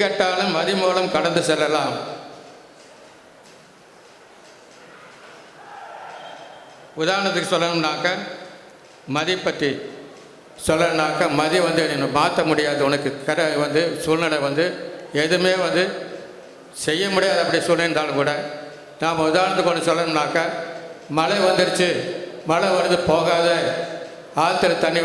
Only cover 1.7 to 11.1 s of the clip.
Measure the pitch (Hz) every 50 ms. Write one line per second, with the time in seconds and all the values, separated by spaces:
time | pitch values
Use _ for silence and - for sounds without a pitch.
1.7 | 156 151 139 127 120 104 98 - - - - - - - - - - - - -
2.7 | - - - - - - - - - - - - - - - - - - - -
3.7 | - - - - - - - - - - - - - - - - - - - -
4.7 | - - - - - - - - - - - - 151 - - - - - - -
5.7 | - - - - - - - - - - - - - - - - - - - -
6.7 | - - - - - 156 160 170 190 196 202 190 170 170 165 - 185 165 170 170
7.7 | 170 165 160 156 151 147 - 175 185 202 202 - - - - - - - - -
8.7 | - - - - - - - - 131 147 160 170 185 180 - 170 151 - 151 139
9.7 | 127 - - - - - - - - - - - - - - - - - - -
10.7 | 160 160 175 170 160 156 156 151